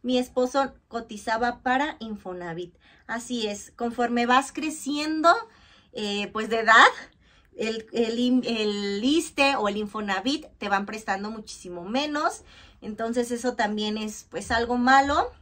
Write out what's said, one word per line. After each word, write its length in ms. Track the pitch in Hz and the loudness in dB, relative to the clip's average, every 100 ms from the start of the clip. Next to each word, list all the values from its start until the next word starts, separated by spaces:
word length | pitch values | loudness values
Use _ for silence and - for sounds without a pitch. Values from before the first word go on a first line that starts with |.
Mi 140 | 240 254 | 0 0
esposo 560 | 247 - 254 277 269 - _ | 0 -2 0 0 -2 -6 _
cotizaba 720 | 233 226 208 - 226 240 240 | -12 -10 -10 -4 -2 -2 -2
para 320 | 254 262 302 - | -2 0 -2 -6
Infonavit. 760 | 226 208 190 180 175 165 175 _ _ _ - | -12 -10 -10 -10 -8 -8 -10 _ _ _ -10
Así 400 | 233 240 247 214 | -8 -6 -4 -4
es, 240 | 202 - - | -6 -12 -6
conforme 500 | 233 233 240 240 240 | -6 0 0 2 4
vas 260 | 247 269 | 4 2
creciendo, 840 | - 302 - 262 294 311 311 330 440 466 - - - _ | -6 -6 -6 -4 -4 -2 4 6 6 0 -20 -20 -20 _
eh, 360 | - 208 202 202 | -6 -4 -4 -4
pues, 160 | 214 220 | -4 -2
de 100 | 226 | 0
edad, 160 | 220 226 330 - - _ _ _ _ - | 8 10 10 6 -16 _ _ _ _ -6
el, 320 | 220 226 - | -4 -4 -4
el 260 | 220 226 240 | -2 0 0
in-, 240 | 247 254 240 | 2 2 0
el 560 | 226 214 202 202 202 | -2 -2 -2 -2 -2
issste 540 | 254 320 320 - 277 277 | 2 0 0 0 2 2
o 140 | 208 | 0
el 80 | 202 | -2
Infonavit 680 | 208 220 202 190 226 302 - _ | -6 -6 -4 -2 -2 -4 -8 _
te 100 | 202 | -2
van 180 | 196 202 | -2 -2
prestando 460 | 220 - 196 208 | -8 -6 -6 -6
muchísimo 540 | 220 214 - 185 175 180 | -10 -14 -16 -14 -12 -6
menos. 580 | 254 302 294 330 - - - - - | -4 -2 -2 -2 -4 -18 -20 -20 -16
Entonces, 500 | - 208 226 240 240 | -14 -6 -4 -2 -2
eso 240 | 240 247 240 | -2 -4 -2
también 420 | 208 214 214 214 | -2 0 -4 -4
es, 300 | 214 214 - | -8 -12 -12
pues, 220 | - 208 | -12 -2
algo 260 | 233 233 247 | -2 0 2
malo. 540 | 247 269 277 311 466 - | 6 6 6 2 0 -6